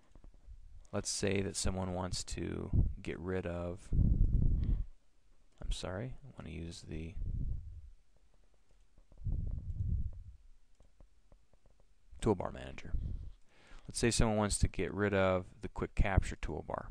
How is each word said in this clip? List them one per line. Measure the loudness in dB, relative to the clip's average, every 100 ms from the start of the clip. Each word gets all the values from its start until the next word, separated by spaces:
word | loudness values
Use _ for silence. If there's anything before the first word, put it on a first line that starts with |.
| -20 -20 -20 -20 -18 -18 -16 -18 -8
let's | -6 -4
say | -2 0 2
that | 0 0
someone | 0 0 0
wants | -2 -2 -4
to | -4 -4 -4 -4 2 4 4 2
get | -6 -6
rid | -4 -2 -2
of, | -4 -6 -8 0 4 6 6 6 6 4 4 2 0 -2 -10 -20 -20 -20 -20 -20 -8
I'm | -4
sorry, | -4 -4 -4 -6 -8
I | -12 -14
want | -12
to |
use | -10 -10 -10 -10
the | -8 -6 -4 -2 0 0 -2 -6 -12 -16 -18 -20 -20 -20 -20 -20 -20 -20 -20 -20 -20 -20 -8 -2 -2 -2 -4 -6 -4 -2 0 -2 -4 -14 -18 -20 -20 -20 -20 -20 -20 -20 -20 -20 -20 -20 -20 -20 -20 -20 -20 -20 0
toolbar | 2 2 0
manager. | -6 -10 -10 -2 0 0 -4 -8 -12 -18 -20 -18 -16 -10
Let's | 0
say | 4
someone | 6 6 6
wants | 4 4
to | 2
get | 2 -2
rid | 2 4
of | 6 6 4 0 -8
the | -8
quick | -4 0
capture | 4 4 4 2 -2
toolbar. | -6 -6 -4 -6 -4